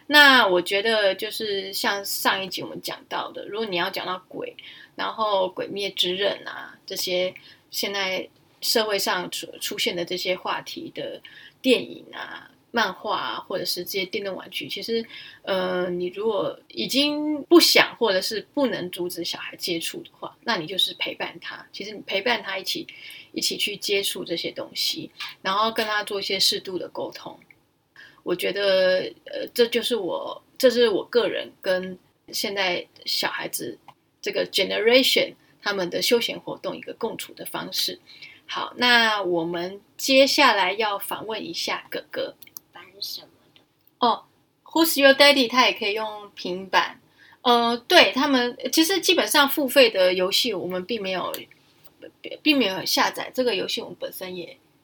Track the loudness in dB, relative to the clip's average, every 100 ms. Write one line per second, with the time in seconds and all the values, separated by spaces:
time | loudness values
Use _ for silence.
0 | 4 8 10 8 6 4 2 0 2 2
1 | 2 0 -4 -6 -4 -4 -4 -2 -2 -2
2 | -4 0 0 0 -2 -8 -10 -10 -10 -12
3 | -8 -8 -6 -10 -10 -6 -4 -2 -2 -4
4 | -6 -8 -10 -12 -12 -12 -20 -20 -16 -8
5 | -6 -2 0 2 0 -2 -6 -6 -6 -2
6 | -2 0 -2 -2 -8 -12 -14 -18 -12 -6
7 | -2 -2 -2 -6 -18 -20 _ -6 -4 -4
8 | -4 -4 -8 _ _ _ 0 2 2 0
9 | 0 -2 -4 -8 -10 -10 -8 -4 -2 -2
10 | -4 -4 -4 -4 -4 -6 -8 -12 -12 -10
11 | -10 -12 -18 -20 -20 _ 2 2 0 -14
12 | -16 -14 -12 -14 -18 _ _ -2 -2 -4
13 | -4 -4 -4 -8 -8 -6 -4 -6 -6 -6
14 | -4 -6 -6 -8 -10 -12 -10 -10 -4 -4
15 | -4 -14 -20 -12 -4 -2 0 -2 -2 -4
16 | -6 -4 -2 -2 -2 -6 -12 -8 -2 0
17 | 2 0 -4 -4 6 6 8 6 4 0
18 | 0 0 -2 -6 -6 -2 -2 -2 -6 -8
19 | -8 -6 -8 -8 -12 -8 -6 -4 -4 -8
20 | -14 _ -16 -8 -4 -4 -2 -2 -2 -2
21 | -8 -6 -8 -8 -14 -14 -14 -12 -12 -12
22 | -6 -2 0 -2 -2 -6 -4 -6 -8 -16
23 | -18 -20 -12 -4 -4 -2 -4 -4 -2 0
24 | 0 -6 -6 -6 -6 -8 -10 -4 -4 -4
25 | -10 -12 -14 -6 -2 0 2 0 -2 -2
26 | -4 -6 -2 0 2 0 -6 -8 -8 -8
27 | -10 -10 -16 -18 _ _ _ _ _ -20
28 | -20 _ -6 -2 -2 0 4 4 4 2
29 | -2 -10 -12 -10 -4 2 2 2 -2 -2
30 | -2 -6 -8 -12 -16 2 4 6 4 2
31 | 0 0 0 -2 -8 -8 -2 -2 -2 -10
32 | _ _ -10 -6 -4 -2 0 -2 -6 _
33 | -6 -2 -2 -4 -6 -6 -8 -10 -18 _
34 | _ _ -4 -2 0 0 0 2 6 6
35 | 6 2 0 -4 _ _ -4 -2 -2 -2
36 | 2 2 2 -6 -10 -10 -10 -10 -12 -8
37 | -8 -8 -14 -14 -10 -10 -6 -4 -4 -6
38 | _ -20 -20 -20 -10 -8 -8 0 4 6
39 | 6 2 0 0 0 -4 -6 -10 -16 -6
40 | 4 6 6 6 4 4 0 0 -2 -2
41 | -6 -8 -6 -8 -8 -6 -6 -6 -8 -12
42 | -8 -8 -8 -10 -20 -20 -20 -20 -20 -14
43 | -12 -12 -16 _ _ _ _ _ _ _
44 | 2 2 -6 _ _ _ -2 2 4 8
45 | 8 10 8 8 4 4 2 2 -2 -2
46 | -6 -8 -14 -12 -8 -8 0 0 0 -6
47 | _ _ -20 _ 2 4 2 -2 4 6
48 | 6 4 2 2 0 -4 0 2 4 2
49 | 2 2 4 4 4 2 4 6 6 6
50 | 4 4 2 2 0 -2 -4 -6 -4 -6
51 | -4 -4 -4 -6 -10 _ _ _ _ _
52 | -20 _ -16 0 2 4 2 0 -2 0
53 | 0 -2 -6 -2 0 0 -2 -6 -8 -10
54 | -10 -10 -10 -10 -12 -16 _ _